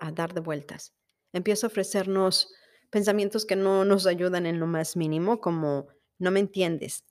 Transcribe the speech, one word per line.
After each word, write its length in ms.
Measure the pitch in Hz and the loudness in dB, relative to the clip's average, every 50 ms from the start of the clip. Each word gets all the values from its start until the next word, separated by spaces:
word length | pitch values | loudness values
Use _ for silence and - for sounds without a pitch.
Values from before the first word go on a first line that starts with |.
a 100 | - 156 | -6 -8
dar 220 | 160 165 165 165 180 | -4 -4 -4 -4 -4
de 80 | 180 | -6
vueltas, 540 | 160 165 151 147 147 - - - - - _ _ _ _ _ _ _ _ - | -4 -4 -6 -6 -8 -12 -18 -18 -18 -20 _ _ _ _ _ _ _ _ -8
empieza 340 | 180 175 214 208 214 240 | -2 0 0 0 0 0
a 20 | 220 | -2
ofrecernos 840 | 226 208 190 190 - 202 185 190 190 190 190 185 185 - - - - _ _ _ _ _ _ _ | -2 -2 -4 0 -2 -2 0 0 0 2 2 2 2 2 -2 -2 -6 _ _ _ _ _ _ _
pensamientos 540 | - 214 202 208 202 214 202 202 202 220 214 | -2 0 2 2 2 2 0 0 0 -2 -2
que 100 | - 190 | 0 0
no 280 | 190 196 190 196 196 190 | 2 2 4 4 4 6
nos 220 | 202 196 196 185 | 6 4 4 4
ayudan 400 | 190 175 175 180 180 180 180 175 | 2 2 2 0 0 0 0 0
en 140 | 165 170 165 | 0 -2 0
lo 80 | 160 | -2
más 280 | 165 165 160 160 - - | 0 0 -2 -2 -2 -2
mínimo, 460 | 175 160 156 156 160 175 202 233 220 | -2 -2 0 0 0 0 0 0 0
como, 460 | - 180 170 165 156 147 143 139 139 - _ _ _ _ _ _ | 0 -2 -2 0 0 0 -2 -2 -4 -8 _ _ _ _ _ _
"No 120 | 180 180 | -2 2
me 80 | 190 196 | 2 2
entiendes, 640 | 202 196 - 196 185 170 165 143 - - - - - _ | 0 0 0 -2 0 0 0 -4 -6 -8 -10 -12 -14 _